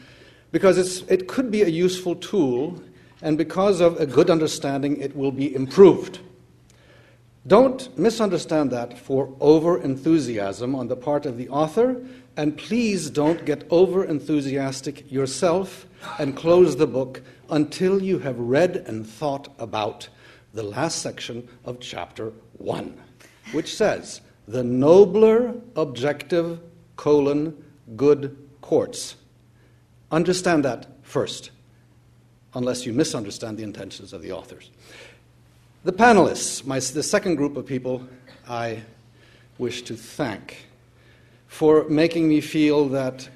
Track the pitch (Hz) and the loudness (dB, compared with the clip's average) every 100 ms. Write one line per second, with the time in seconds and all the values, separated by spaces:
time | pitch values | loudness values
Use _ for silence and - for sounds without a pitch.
0 | - - - - _ 160 190 180 180 - | -20 -20 -20 -20 _ 2 4 4 0 -4
1 | - 185 185 - 254 208 170 160 180 180 | -2 -2 0 -4 -2 2 2 2 0 0
2 | 180 170 - 208 135 123 156 175 - - | -6 -6 -2 0 0 0 -4 -8 -16 -20
3 | - - 156 151 156 185 202 180 170 170 | -20 -8 -2 -2 -2 0 2 4 2 2
4 | 147 123 175 165 156 - 143 139 143 143 | 2 4 4 4 0 -2 -4 -2 -2 -4
5 | 139 143 139 127 143 131 131 180 190 - | -6 -4 -4 -2 -4 -4 2 10 10 8
6 | - - - - _ _ _ _ _ - | 0 -14 -20 -20 _ _ _ _ _ -20
7 | _ _ _ _ 131 202 262 254 - - | _ _ _ _ 4 6 6 2 -8 -2
8 | 208 226 214 170 - 156 139 123 117 - | 0 2 0 -2 0 0 0 -2 -8 -12
9 | - 135 135 - 147 156 160 180 156 131 | -4 -2 -2 2 6 6 4 0 -2 -2
10 | 143 165 123 110 98 101 123 135 117 127 | 2 2 0 -4 -4 -6 -6 -6 -6 -6
11 | - 147 147 120 127 139 156 220 247 254 | -4 -4 -4 -8 -6 -2 -2 0 0 -2
12 | - - - - 151 151 - 233 226 196 | -10 -20 -14 -4 -4 -4 -4 -2 0 -2
13 | - 147 147 170 - 143 - 170 185 180 | -4 0 0 0 -2 -6 0 4 4 2
14 | 175 151 - 151 139 135 135 131 151 - | -2 -4 -2 -2 -2 -4 -4 -6 -10 -12
15 | - 131 131 - 185 175 190 - - - | -8 -4 -4 0 0 0 -4 -12 -20 -20
16 | - - 143 131 165 175 175 139 151 123 | -14 -6 -6 -2 4 6 6 4 0 0
17 | 131 - - - - 151 147 - 185 196 | -6 -10 -20 -20 -4 -2 -2 -2 0 0
18 | 190 165 135 120 120 135 180 - - 110 | 0 -4 -4 -6 0 2 2 -2 -8 -10
19 | 110 - 151 139 - - 110 104 107 - | -12 -8 -6 -6 -10 -14 -8 -4 -4 -6
20 | - - - - _ 104 104 104 160 - | -16 -20 -20 -20 _ -12 -10 -6 -6 -6
21 | 139 - - 120 123 - - 123 - - | -8 -10 -12 -12 -14 -16 -16 -14 -14 -12
22 | 87 - 110 - - - - - - - | -12 -12 -12 -14 -20 -12 -8 -8 -10 -16
23 | - - - _ - 139 - - 208 98 | -20 -20 -20 _ -10 -8 -6 -2 0 0
24 | - - - _ - 120 120 127 143 185 | -8 -18 -20 _ -8 -4 -2 4 8 10
25 | 202 202 220 220 247 - - - 156 120 | 8 6 6 4 0 -6 -10 -6 -6 -4
26 | 139 147 - 175 170 165 - - _ - | -4 -4 -2 -2 -2 -6 -14 -20 _ -6
27 | 147 147 139 147 156 160 - _ - 110 | 2 2 2 0 -4 -8 -18 _ -16 0
28 | 139 147 139 - - - - 147 95 - | 4 4 0 -12 -20 -20 -2 -2 0 -6
29 | - - _ _ _ _ _ _ _ _ | -14 -16 _ _ _ _ _ _ _ _
30 | - 156 175 180 185 160 135 117 - - | -4 -2 0 0 0 0 0 -4 -12 -20
31 | - 143 101 - - - _ _ _ _ | -8 -4 -4 -8 -16 -20 _ _ _ _
32 | _ _ _ _ _ 127 123 123 123 117 | _ _ _ _ _ -6 -4 -4 -4 -2
33 | 160 139 101 - 113 107 107 98 98 - | -2 -4 -8 -10 -12 -10 -12 -12 -16 -16
34 | 98 95 87 90 - 92 - _ - - | -18 -16 -12 -12 -14 -20 -20 _ -20 -20
35 | - - _ _ _ _ _ _ 156 180 | -20 -20 _ _ _ _ _ _ -6 4
36 | 240 208 131 90 - - 135 135 131 156 | 6 8 6 0 -6 -8 -6 -6 -4 -6
37 | - 208 202 151 143 139 120 127 127 127 | -2 -2 0 -2 -2 -6 -8 -8 -6 -8
38 | - - - - - 117 117 113 110 - | -10 -20 -20 -20 -12 -8 -6 -8 -14 -20
39 | _ _ - - _ - 123 120 - 110 | _ _ -20 -20 _ -10 -8 -8 -12 -14
40 | - - 135 98 - - - _ _ _ | -12 -8 -6 -8 -14 -20 -20 _ _ _
41 | _ _ _ _ _ - 156 156 151 151 | _ _ _ _ _ 0 4 4 4 2
42 | 165 170 160 151 147 156 151 147 143 131 | 2 2 2 0 0 0 2 2 0 -2
43 | 131 131 - | -4 -8 -14